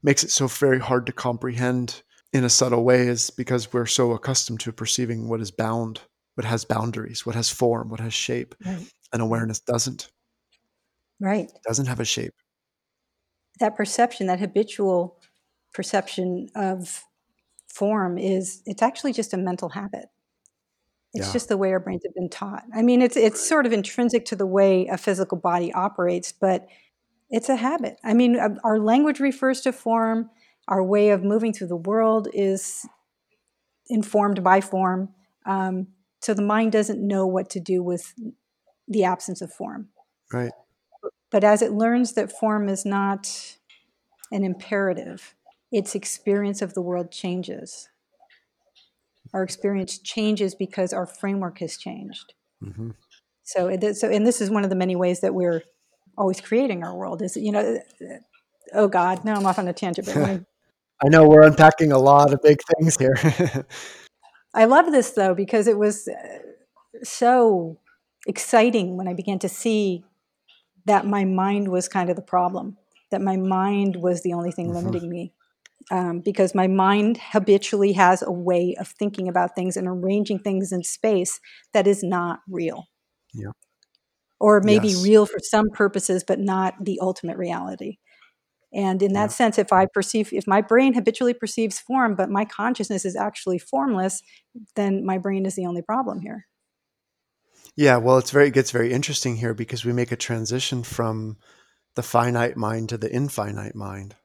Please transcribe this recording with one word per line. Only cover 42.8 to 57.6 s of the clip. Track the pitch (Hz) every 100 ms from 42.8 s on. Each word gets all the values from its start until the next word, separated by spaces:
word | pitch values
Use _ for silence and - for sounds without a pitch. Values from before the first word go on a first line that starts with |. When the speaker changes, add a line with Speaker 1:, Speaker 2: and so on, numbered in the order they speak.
Speaker 2:
not | 202 202 196 196 196 - - - _ - _ _ _ _ -
an | 208
imperative, | 190 185 - 208 196 180 175 180 - _ _ _ _
its | 220 202
experience | 202 - - - 202 202 202
of | 185
the | 185
world | 175 180 175
changes. | - 185 180 175 - - - - _ _ _ _ _ _ _ _ _ _ _ _ _ -
Our | 190
experience | 185 - 202 196 180 -
changes | - - 214 208 196
because | 185 185 - 185
our | - 180
framework | - 196 196 180 -
has | 170 -
changed. | - - - - - _ _ _
Speaker 1:
Mm-hmm. | 101 - 113 - _ _ _ _
Speaker 2:
So | - 190 180
it | 190
is, | 208 208
so, | 214
and | 208 220
this | 233
is | 196
one | 214
of | 196
the | 185
many | 185 180
ways | 180 180
that | 190
we're | 190 180 165 - _ _ _ _ -
always | 196 185
creating | - 226 269 180
our | 170 180
world | 190 175
is, | 185 -
you | 214
know, | 208